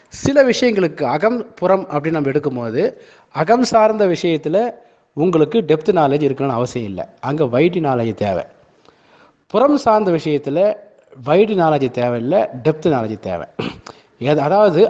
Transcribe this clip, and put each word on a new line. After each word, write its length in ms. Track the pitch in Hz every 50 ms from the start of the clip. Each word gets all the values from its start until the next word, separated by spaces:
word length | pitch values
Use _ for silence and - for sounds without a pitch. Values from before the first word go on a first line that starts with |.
| _ _ -
சில 300 | - - - 277 294 269
விஷயங்களுக்கு 640 | 254 226 - 254 247 220 196 185 160 151 - 143
அகம் 340 | 123 131 151 175 220 247 240 214 - -
புறம் 300 | - 170 180 190 190 180 -
அப்படின்னு 300 | 147 147 143 160 160 156
நம்ம 140 | 147 139 135
எடுக்கும்போது 500 | 147 147 147 127 123 120 113 110 135 190 240 - - - - - _ _ _ -
அகம் 300 | 135 160 160 226 247 254
சார்ந்த 400 | - - 226 214 220 220 214 208
விஷயத்துல 520 | 185 170 - - 180 165 151 156 156 160 196 233 240 220 - - _ _ _ _ _ _
உங்களுக்கு 420 | 143 156 185 170 160 151 147 - 233
டெப்த் 320 | 185 147 156 156 156 - 196
நாலேஜ் 320 | 175 151 139 135 151 151
இருக்கணும்னு 320 | 139 135 131 135 139 123 117
அவசியம் 300 | 123 120 - 127 113 101
இல்லை, 160 | 95 87 - - _ _
அங்க 220 | - 127 143 151 156
வைட் 320 | 123 117 131 156 180 175 185
நாலேஜ் 340 | 160 143 131 120 117 113 107
தேவை. 300 | - 104 104 95 85 - - - _ _ _ _ _ _ - _ _ _ _ _ _ _ _ _ _ _ _
புறம் 280 | - 208 247 285 294 277
சார்ந்த 320 | - 240 214 214 214 190
விஷயத்துல 480 | 170 160 - 156 151 139 147 143 143 165 190 208 208 - - - _ _ _ _ - 135 120
வைட் 280 | 131 156 185 214 214 214
நாலேஜ் 340 | 185 170 160 156 143 135 123
தேவையில்லை, 500 | - - 120 123 120 117 117 127 165 214 233 - - 131 113
டெப்த் 260 | 156 156 156 - 180
நாலேஜ் 300 | 151 127 113 107 110 104
தேவை. 260 | - 98 90 85 78 - _ - - - - - - - - - _ _ _ _
எது-, 220 | 113 135 151 151 139
அதாவது 380 | 147 180 202 214 202 160 160 214 -